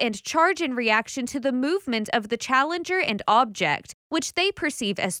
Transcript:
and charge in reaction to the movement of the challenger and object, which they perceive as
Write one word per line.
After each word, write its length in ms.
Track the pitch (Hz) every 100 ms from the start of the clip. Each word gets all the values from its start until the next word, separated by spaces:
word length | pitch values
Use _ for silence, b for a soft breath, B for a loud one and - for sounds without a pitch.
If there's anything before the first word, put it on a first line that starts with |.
and 220 | 240 202
charge 400 | - 311 339 370
in 120 | 320
reaction 520 | 247 226 214 220 - 247
to 140 | 277
the 120 | 262
movement 560 | 254 277 381 - 226 208
of 180 | 240 202
the 100 | 233
challenger 640 | - 262 294 349 339 370
and 200 | 349 208 -
object, 680 | 214 247 196 165 147 - - -
which 240 | 320 -
they 180 | - 381
perceive 460 | - 311 - 247 202
as 220 | 185 -